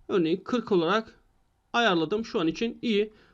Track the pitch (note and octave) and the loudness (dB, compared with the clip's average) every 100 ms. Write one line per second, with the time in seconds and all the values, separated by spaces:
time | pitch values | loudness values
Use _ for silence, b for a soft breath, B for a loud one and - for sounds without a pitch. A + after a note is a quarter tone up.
0 | - G3+ D#3+ F#3 - A#3+ A3+ F#3 E3 G#3+ | -2 0 0 -2 -2 -4 0 0 2 0
1 | A3+ - _ _ _ _ _ A#3+ A3+ E3+ | -2 -12 _ _ _ _ _ 0 2 2
2 | D#3 G#3+ A3+ - E3 D#3+ A#3 A3+ A#3+ G3+ | 0 -2 -4 -2 -2 0 -4 -4 -2 0
3 | G#3+ b b | 0 b b